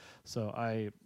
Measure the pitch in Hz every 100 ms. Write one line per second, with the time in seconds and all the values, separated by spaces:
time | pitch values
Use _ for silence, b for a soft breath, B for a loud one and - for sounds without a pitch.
0 | B B - - 107 - 117 110 107 -